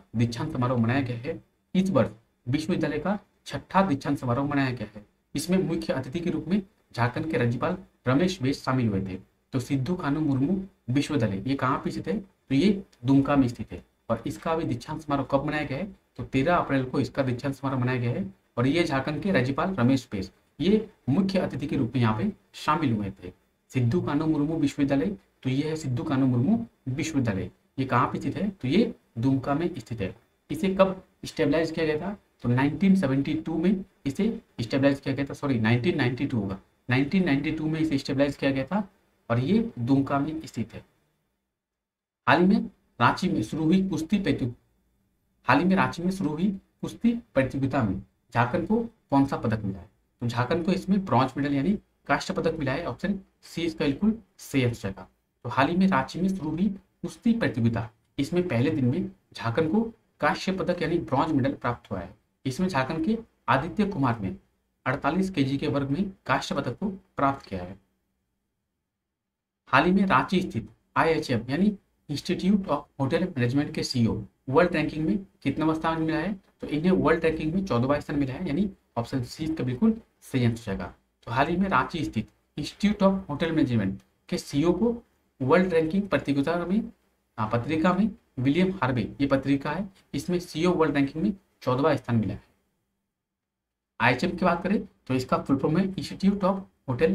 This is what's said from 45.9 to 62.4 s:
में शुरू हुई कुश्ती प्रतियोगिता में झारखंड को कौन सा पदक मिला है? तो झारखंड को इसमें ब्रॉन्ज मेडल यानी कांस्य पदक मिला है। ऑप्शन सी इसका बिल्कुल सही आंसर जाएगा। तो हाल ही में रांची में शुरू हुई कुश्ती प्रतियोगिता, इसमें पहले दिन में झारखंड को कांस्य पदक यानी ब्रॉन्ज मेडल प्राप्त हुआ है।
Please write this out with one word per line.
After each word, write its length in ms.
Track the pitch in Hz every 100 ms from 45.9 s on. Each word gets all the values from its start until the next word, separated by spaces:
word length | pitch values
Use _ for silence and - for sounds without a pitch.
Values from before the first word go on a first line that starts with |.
| 165
में 80 | 185
शुरू 180 | 190 143
हुई 300 | 151 202 - _ -
कुश्ती 400 | 165 - 233 233 -
प्रतियोगिता 500 | 135 127 139 131 143
में 200 | 104 92 - _ _
झारखंड 340 | 120 120 - 165
को 160 | 233
कौन 420 | 233 _ - 139 135
सा 120 | 160
पदक 260 | 113 107
मिला 160 | 101 92
है? 100 | - _ _ -
तो 60 | 120
झारखंड 380 | 120 123 170 165
को 60 |
इसमें 340 | - - 196 -
ब्रॉन्ज 280 | 123 131 143
मेडल 160 | 143
यानी 260 | 139 165 208 _ _ -
कांस्य 260 | 147 -
पदक 200 | 190 160
मिला 180 | 160 127
है। 140 | 147 151
ऑप्शन 340 | 120 180 190 - _
सी 200 | - -
इसका 240 | 170 - 147
बिल्कुल 340 | 135 214 220 - -
सही 260 | - 135
आंसर 180 | 123 113
जाएगा। 260 | 98 - - _ _ _
तो 60 | 123
हाल 180 | 127 151
ही 100 | 185
में 100 | 190
रांची 340 | 165 - 156
में 80 | 190
शुरू 200 | - 156
हुई 200 | 156 208
कुश्ती 640 | - _ _ 175 - 233
प्रतियोगिता, 560 | 226 123 123 117 113 - _ _ -
इसमें 280 | 139 175 175
पहले 220 | 117 151
दिन 160 | 156 123
में 260 | 165 196 - _
झारखंड 380 | - 120 139 160
को 100 | 208 233 - _ -
कांस्य 320 | 151 - -
पदक 300 | 185 165 170
यानी 160 | 156 170
ब्रॉन्ज 340 | - 131 160
मेडल 220 | 135 135
प्राप्त 380 | - 123 120 -
हुआ 80 | 92
है। 160 | 85 - _ _